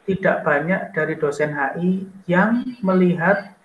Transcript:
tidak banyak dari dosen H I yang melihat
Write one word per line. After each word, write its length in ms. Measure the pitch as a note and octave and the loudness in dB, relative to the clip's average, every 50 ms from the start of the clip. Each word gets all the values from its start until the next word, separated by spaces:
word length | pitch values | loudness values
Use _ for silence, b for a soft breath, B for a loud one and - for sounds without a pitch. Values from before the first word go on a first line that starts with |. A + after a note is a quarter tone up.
| _ | _
tidak 440 | G3 F#3 - - E3 - - - | -4 -2 0 0 0 0 0 0
banyak 480 | D#3 D3 C#3+ D#3 E3+ F#3+ - G3 - - | 0 0 0 0 0 -2 -2 -4 -4 -4
dari 200 | D#3+ D#3 D#3+ D#3 D#3 | -2 -2 -2 -2 -2
dosen 360 | D#3 C#3+ C#3+ - D3+ D3 D3 | -2 -2 -2 -2 -2 -2 -2
H 200 | C#3+ C#3 C3+ - E3+ | -2 -4 -4 -4 -2
I 280 | F3 F#3 F#3+ F#3+ - - - - - | 0 0 0 -2 -4 -10 -14 -10 -4
yang 400 | F3 F3 F3+ G#3 A3+ A#3+ B3 - B3+ - - | 0 2 2 4 4 2 0 -2 -6 -8 -4
melihat 760 | F#3+ F#3 F#3 F#3 F3+ F3 D#3+ D#3 E3+ F#3+ G3+ G3+ - - - _ | 0 2 4 4 4 4 2 2 2 2 2 0 -2 -8 -16 _